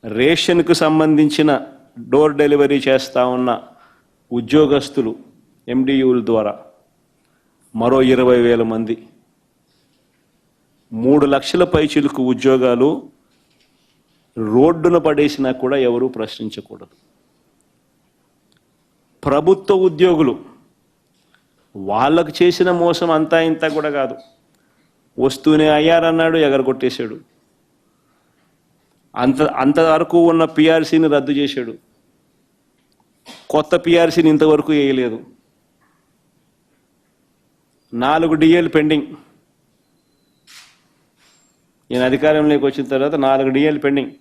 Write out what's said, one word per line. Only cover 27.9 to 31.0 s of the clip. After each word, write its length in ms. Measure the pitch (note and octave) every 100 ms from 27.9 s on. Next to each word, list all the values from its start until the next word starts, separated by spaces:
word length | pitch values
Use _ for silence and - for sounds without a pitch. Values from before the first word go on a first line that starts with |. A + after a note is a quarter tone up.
| _ _ _ _ _ _ _ _ _ _ _ _
అంత, 280 | - B2+ C3
అంతవరకు 760 | D3+ - C3 D3+ E3 D#3+ E3 E3+ E3+
ఉన్న 160 | E3
పిఆర్సీని 640 | D#3+ D#3+ D#3 D#3+ D3+ D#3+